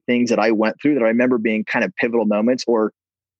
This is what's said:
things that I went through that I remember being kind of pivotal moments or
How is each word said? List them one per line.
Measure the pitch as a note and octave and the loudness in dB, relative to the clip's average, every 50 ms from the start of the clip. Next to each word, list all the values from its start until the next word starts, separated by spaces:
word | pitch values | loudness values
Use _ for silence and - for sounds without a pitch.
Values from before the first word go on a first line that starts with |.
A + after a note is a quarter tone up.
| - | -2
things | - A#2+ A#2+ B2 A#2 | -2 0 0 0 0
that | A2+ G2+ | 0 0
I | G#2 A2+ | 2 0
went | A2+ G#2 A2 A2 A2 _ | 2 0 0 -2 -2 _
through | - D3 D3+ | -2 0 0
that | C3 A2+ | 2 2
I | A2 | 0
remember | A2+ A#2+ B2+ B2+ B2+ A2+ | 2 2 2 2 0 0
being | A2 A#2 A2 G#2+ G#2+ | 0 -2 -2 -2 -4
kind | - - B2 A2 | -2 -2 -2 -2
of | G2 - | -2 -4
pivotal | - - A#2+ A2+ A#2 G#2+ | -4 -4 -2 0 0 0
moments | G#2 G#2+ G#2 A2 A#2+ C3 B2+ - - | 0 0 0 0 0 -2 -2 -2 -2
or | A#2+ A2+ A2 G#2 - _ _ _ _ _ _ _ _ _ | 0 0 0 -2 -4 _ _ _ _ _ _ _ _ _